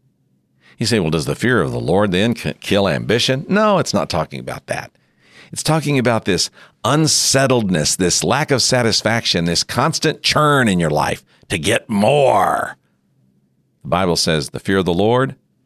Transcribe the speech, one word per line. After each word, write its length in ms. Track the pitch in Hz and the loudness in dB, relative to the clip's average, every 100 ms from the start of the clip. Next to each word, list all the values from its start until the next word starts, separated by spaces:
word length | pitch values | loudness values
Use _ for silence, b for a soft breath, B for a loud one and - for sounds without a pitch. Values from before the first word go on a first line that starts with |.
| _ _ _ _ _ _ b b | _ _ _ _ _ _ b b
You 80 | 107 | -2
say, 160 | 110 | 0
"Well, 100 | 80 | 0
does 140 | 80 131 | 0 -2
the 100 | - | -2
fear 260 | 117 117 | 0 0
of 120 | 85 | 0
the 40 | 120 | -2
Lord 360 | 120 160 104 | 0 2 2
then 220 | 90 117 113 | 2 0 -2
k-, 200 | 76 - | -6 -8
kill 260 | - 101 98 | -2 0 0
ambition?" 580 | 67 60 117 - 131 - | -2 0 0 0 -2 -2
No, 300 | 202 214 190 | 0 2 2
it's 140 | - | 0
not 160 | 104 - | -4 -2
talking 300 | 85 - 65 | -4 -4 -8
about 280 | 65 69 - | -12 -12 -10
that. 260 | - 62 _ B B B B B | -10 -10 _ B B B B B
It's 100 | - | -6
talking 380 | - 156 147 139 | -2 0 0 0
about 240 | 120 113 | 2 0
this 260 | 107 87 - B B B 110 | 0 -2 -2 B B B 0
unsettledness, 1120 | 151 156 - - 135 135 127 101 82 73 - | 2 2 0 0 2 2 2 0 0 0 0
this 260 | 90 - | 0 0
lack 260 | 87 127 151 | 0 0 0
of 120 | 127 | 0
satisfaction, 840 | - 127 113 - 107 113 - 90 | 2 2 2 0 0 0 0 -2
this 220 | 85 85 - | 0 -2 -2
constant 580 | 120 147 - 160 - | 0 0 0 -2 -2
churn 460 | - 147 151 139 113 | -2 2 2 2 2
in 100 | 90 | 2
your 100 | 80 | 2
life 360 | 76 69 - - b b | 0 -2 -4 -10 b b
to 100 | 87 | -4
get 300 | 78 117 - | -2 -2 -2
more. 880 | 101 104 147 131 107 80 76 - - _ _ _ _ _ _ _ _ _ _ | 0 2 4 4 2 2 0 -4 -10 _ _ _ _ _ _ _ _ _ _
The 60 | - | -4
Bible 260 | 87 92 82 | -2 0 0
says 340 | 90 78 67 | 0 -2 -4
the 100 | - | -8
fear 200 | - 98 | -2 0
of 60 | 90 | 0
the 100 | 87 | 0
Lord 400 | 107 123 135 135 _ _ | 2 0 -2 -6 _ _